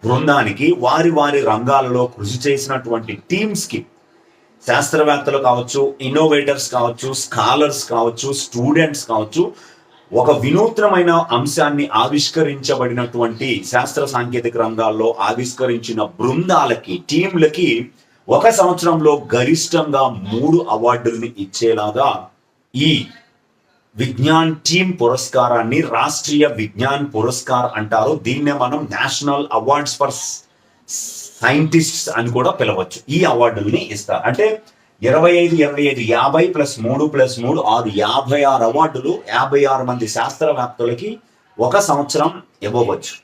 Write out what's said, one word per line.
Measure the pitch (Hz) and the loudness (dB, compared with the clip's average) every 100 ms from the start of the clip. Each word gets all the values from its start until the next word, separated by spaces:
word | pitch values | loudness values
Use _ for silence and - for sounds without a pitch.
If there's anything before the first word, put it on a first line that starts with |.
బృందానికి, | 107 127 156 139 110 101 147 175 | 0 0 2 2 0 0 0 2
వారి | 123 151 165 | 2 2 2
వారి | 156 143 143 | 2 2 2
రంగాలలో | 123 110 123 139 127 123 123 | 0 0 2 2 2 0 -2
కృషి | - 104 123 139 | -4 -8 -4 -2
చేసినటువంటి | 139 - 131 120 117 113 101 - | -2 -2 -6 -4 -6 -4 -14 -6
టీమ్స్‌కి, | 185 214 190 - 110 - _ _ _ _ _ _ _ - | -4 -2 -4 -6 -8 -10 _ _ _ _ _ _ _ -2
శాస్త్రవేత్తలు | 123 143 156 151 143 - 139 | 0 0 2 2 2 0 0
కావచ్చు, | 131 120 120 139 139 - | 2 0 0 -2 -2 -2
ఇన్నోవేటర్స్ | 135 143 156 147 143 139 - | -4 2 4 4 2 -2 -2
కావచ్చు, | 127 117 117 135 | -2 -2 -4 -8
స్కాలర్స్ | 131 - 117 107 139 147 - - | -6 -6 -2 0 2 2 -2 -4
కావచ్చు, | - 117 113 104 | 0 -2 -2 -6
స్టూడెంట్స్ | 107 - 120 127 156 156 147 - | -6 -6 -4 0 2 2 -2 -4
కావచ్చు, | 113 104 - - - - - _ _ _ | -4 -2 -2 -2 -4 -20 -20 _ _ _
ఒక | 107 131 123 | 0 2 2
వినూత్నమైన | 123 170 226 226 208 185 175 | 2 2 2 2 2 4 4
అంశాన్ని | 165 135 120 143 170 147 143 143 107 | 2 2 -2 -2 0 0 0 -2 0
ఆవిష్కరించబడినటువంటి | 135 147 143 165 151 139 131 135 123 120 120 120 117 113 135 113 - | 0 0 -2 0 -2 -2 -4 -2 -2 -2 -4 -2 -2 -2 -4 -4 -2
శాస్త్ర | 123 127 - 139 | -2 -2 -2 -2
సాంకేతిక | 127 120 120 117 117 | -2 -4 -4 -4 -2
రంగాల్లో | 113 110 110 110 113 117 | -2 0 -2 2 0 0
ఆవిష్కరించిన | 101 113 123 - 127 117 110 110 | -2 -2 -6 -4 -2 -2 -4 -4
బృందాలకి, | 104 - 120 147 180 175 135 117 - 90 - | -4 -2 -2 0 2 2 2 -2 -4 -10 -2
టీంలకి | 151 190 180 151 165 165 117 123 _ _ _ - | 0 0 2 2 2 0 0 -4 _ _ _ 0
ఒక | - 220 | 4 4
సంవత్సరంలో | 226 180 175 170 165 151 143 123 | 4 2 2 0 4 4 2 0
గరిష్టంగా | 120 127 160 - 170 151 143 131 | 0 2 2 2 0 0 2 0
మూడు | 104 95 110 147 165 135 | -2 -6 -2 2 2 2
అవార్డుల్ని | 110 117 120 120 113 117 - | 0 2 2 0 -4 -8 -8
ఇచ్చేలాగా | 98 - 113 110 104 107 139 101 - _ _ _ _ | -10 -2 0 2 -2 0 0 0 -10 _ _ _ _
ఈ | 127 151 151 - - _ _ _ _ _ _ _ 104 | 0 0 0 -4 -16 _ _ _ _ _ _ _ -6
విజ్ఞాన్ | 127 127 143 160 165 156 - | -6 0 2 4 2 -2 -2
టీమ్ | 170 185 175 | 0 0 0
పురస్కారాన్ని | 117 127 - 131 120 120 113 143 | 0 0 -2 0 2 0 0 0
రాష్ట్రీయ | 165 113 143 147 - 147 147 | 0 -2 -2 -2 -2 2 2
విజ్ఞాన్ | 104 107 101 135 139 143 | 2 -8 -4 -2 -2 -4
పురస్కార్ | - 117 123 - 127 123 110 | -2 -2 -4 -2 0 0 -4
అంటారు. | 107 113 110 156 | -2 0 2 0
దీన్నే | 113 123 143 | -2 -2 -2
మనం | 139 123 147 151 | 0 -2 -2 -6
నేషనల్ | 104 135 - 143 139 147 | -4 -4 -2 -2 -2 -2
అవార్డ్స్ | 113 113 143 143 - | -4 0 0 0 -2
ఫర్ | 139 - - - _ _ _ _ _ - - - - - | -2 -2 -10 -12 _ _ _ _ _ -12 -12 -14 -18 -4
సైంటిస్ట్స్ | 117 143 160 165 156 - - | 0 2 4 2 2 -4 -6
అని | 113 120 | -4 -2
కూడా | 117 127 | 0 0
పిలవచ్చు. | - 113 95 92 - - | 0 -2 -2 -4 -10 -4
ఈ | 156 | 2
అవార్డుల్ని | 175 120 120 104 101 - - | 2 4 2 2 -2 -2 -4
ఇస్తారు. | 104 - - 113 | -10 -4 -2 -2
అంటే | 127 214 214 - _ _ _ | 2 2 0 -8 _ _ _
ఇరవై | 120 143 170 | 2 4 6
ఐదు, | 175 170 | 4 4
ఇరవై | 165 147 143 | 4 2 2
ఐదు, | 143 127 | -2 0
యాభై | 110 117 117 113 120 | 0 2 2 2 2
ప్లస్ | 151 143 - | 2 -2 -2
మూడు | 110 135 | -4 0
ప్లస్ | 151 147 127 117 | 0 2 2 2
మూడు, | 120 156 | -2 0
ఆరు, | 107 113 110 98 | 2 0 0 0
యాభై | 104 123 123 147 | 0 0 0 2
ఆరు | 139 135 | 4 4
అవార్డులు | 113 135 156 156 135 180 - | 2 2 0 0 -4 -4 -2
యాభై | 117 135 143 | -2 2 2
ఆరు | 139 131 | 2 2
మంది | 127 123 113 | -2 -4 -4
శాస్త్రవేత్తలకి | - 123 - 156 131 123 - 120 120 208 233 _ _ _ - | -4 -4 -2 -2 0 -4 -4 -4 -4 -8 -10 _ _ _ -4
ఒక | 123 190 | 0 2
సంవత్సరం | 196 143 143 147 151 - - _ | 2 0 0 0 0 -2 -18 _
ఇవ్వవచ్చు. | 101 120 110 92 - - | -4 0 0 -2 -6 -18